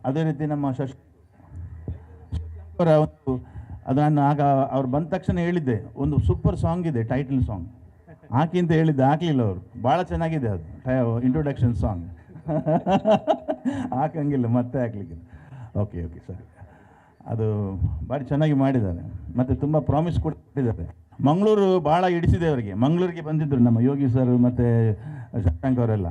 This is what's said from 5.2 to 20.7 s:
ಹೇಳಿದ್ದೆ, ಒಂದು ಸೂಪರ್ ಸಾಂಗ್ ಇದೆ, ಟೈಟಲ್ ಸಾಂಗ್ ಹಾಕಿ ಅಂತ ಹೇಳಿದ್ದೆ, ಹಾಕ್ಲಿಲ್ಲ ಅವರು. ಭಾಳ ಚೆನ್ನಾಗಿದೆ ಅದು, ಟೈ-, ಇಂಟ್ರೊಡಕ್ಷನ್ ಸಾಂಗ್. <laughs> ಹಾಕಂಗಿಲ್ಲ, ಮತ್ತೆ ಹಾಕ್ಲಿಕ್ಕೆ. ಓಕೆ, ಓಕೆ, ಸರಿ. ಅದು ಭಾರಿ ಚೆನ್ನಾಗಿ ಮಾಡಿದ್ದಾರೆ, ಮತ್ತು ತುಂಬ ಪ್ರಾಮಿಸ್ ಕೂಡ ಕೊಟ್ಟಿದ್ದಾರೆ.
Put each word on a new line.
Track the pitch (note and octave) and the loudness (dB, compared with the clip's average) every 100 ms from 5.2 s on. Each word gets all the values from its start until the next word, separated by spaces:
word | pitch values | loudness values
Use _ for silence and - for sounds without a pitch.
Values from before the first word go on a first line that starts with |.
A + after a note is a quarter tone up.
| - F3+ | -2 0
ಹೇಳಿದ್ದೆ, | E3+ F3 C3 G#2+ - - | 0 0 0 -2 -4 -4
ಒಂದು | D3 C#3 | -2 0
ಸೂಪರ್ | - - D#3 E3 | 0 2 0 0
ಸಾಂಗ್ | E3 F3 E3 | -2 0 -2
ಇದೆ, | A#2+ | -2
ಟೈಟಲ್ | A2+ C3 C3+ C3+ | -2 -2 0 -2
ಸಾಂಗ್ | A2+ G2 E2+ - - - - - - | -2 -4 -10 -16 -20 -20 -20 -20 -4
ಹಾಕಿ | A#2 E3 F3+ | 0 0 0
ಅಂತ | E3+ | 2
ಹೇಳಿದ್ದೆ, | D#3+ D#3+ C#3 | 4 4 4
ಹಾಕ್ಲಿಲ್ಲ | C3 D#3 F3 C3+ | 4 4 2 2
ಅವರು. | A2 F2+ - - | 0 -2 -10 -4
ಭಾಳ | A#2 E3 | 0 0
ಚೆನ್ನಾಗಿದೆ | F3+ E3+ E3 D#3+ A#2 | 0 -2 -2 -2 -2
ಅದು, | F#2 D#2+ - | -4 -8 -10
ಟೈ-, | B2+ C3 A#2 A#2 | -2 0 0 2
ಇಂಟ್ರೊಡಕ್ಷನ್ | B2+ C#3+ C#3+ C3+ A#2+ | 0 0 -2 0 0
ಸಾಂಗ್. | A2+ A#2 F#2 E2 - - - - | 2 -2 -4 -10 -16 -20 -14 -4
<laughs> | D3+ D3+ E3 - F#3+ G#3+ G#3 - F#4+ - C#4 - C#4+ A3 | -2 0 0 2 0 4 2 2 -2 -2 -6 -4 -4 -4
ಹಾಕಂಗಿಲ್ಲ, | B2+ D3+ D#3 D3 C#3 A#2 | -2 -2 -2 -2 0 2
ಮತ್ತೆ | B2 A#2+ C3+ | 0 0 -4
ಹಾಕ್ಲಿಕ್ಕೆ. | A#2+ G#2+ F2 D#2+ - - - C3 A2+ G2+ | -4 -6 -12 -14 -18 -20 -20 -18 -8 -4
ಓಕೆ, | G2+ F2+ | -4 -6
ಓಕೆ, | E2 E2 | -8 -10
ಸರಿ. | - F2 - - - - - - _ _ - | -16 -16 -18 -20 -20 -20 -20 -20 _ _ -8
ಅದು | A2+ A2 G#2 G2 F#2+ - - - | -4 -2 -2 -4 -2 -4 -4 -6
ಭಾರಿ | C#3 | -6
ಚೆನ್ನಾಗಿ | B2+ C#3+ D#3 | -2 0 2
ಮಾಡಿದ್ದಾರೆ, | C#3 C3+ C3 G2 E2+ - - - - | 4 2 2 0 -4 -10 -12 -6 -2
ಮತ್ತು | B2+ C3 | 0 0
ತುಂಬ | D3 D#3 | 0 0
ಪ್ರಾಮಿಸ್ | - C#3+ E3+ D#3 | 2 0 0 -2
ಕೂಡ | D#3 | -2
ಕೊಟ್ಟಿದ್ದಾರೆ. | - _ C#3 A#2+ | -6 _ -4 -2